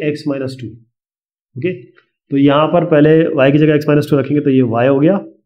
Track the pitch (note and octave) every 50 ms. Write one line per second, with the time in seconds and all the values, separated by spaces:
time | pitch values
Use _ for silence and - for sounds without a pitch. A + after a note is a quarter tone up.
0 | D#3 D3+ D3 D3 - D3 C#3 C#3 C3 B2+ B2+ - A#2 G#2+ - - _ _ _ _
1 | _ _ _ _ _ _ _ _ _ _ - B2 C#3 F3+ F3+ A#2 - - _ _
2 | _ _ _ _ _ - C#3+ C#3 C#3 C#3+ C#3 D3 D#3 D3+ D#3+ E3+ E3 C#3+ D#3+ D3
3 | D3 D#3 D#3+ D#3+ E3 E3 - C#3+ C3 C3+ C#3 D3 D#3 D3+ D3+ D3 D3 D3+ D3 D3
4 | D3 - D3+ C#3 C3 C3 D3 D3 D3 C#3+ C3 C3 C3 A2+ A2 A#2 A#2+ C3+ C#3 C3+
5 | D3 E3+ G3 F#3+ - - - _ _